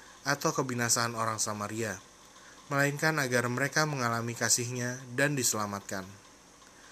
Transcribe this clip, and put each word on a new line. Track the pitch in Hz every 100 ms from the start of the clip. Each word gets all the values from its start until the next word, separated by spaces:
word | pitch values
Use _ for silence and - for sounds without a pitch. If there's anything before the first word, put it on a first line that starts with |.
| - -
atau | 139 143 165
kebinasaan | 156 131 120 117 120 117 117
orang | 113 107
Samaria, | 113 104 104 110 110 98 - - - - - - -
melainkan | 139 143 143 160 156
agar | 131 123 120
mereka | 123 139 156
mengalami | 151 143 120 117 117
kasihnya | 117 113 - 120 127 123 127 127 123
dan | 143 143
diselamatkan. | 113 110 104 101 - 98 92 98 - - - - - - -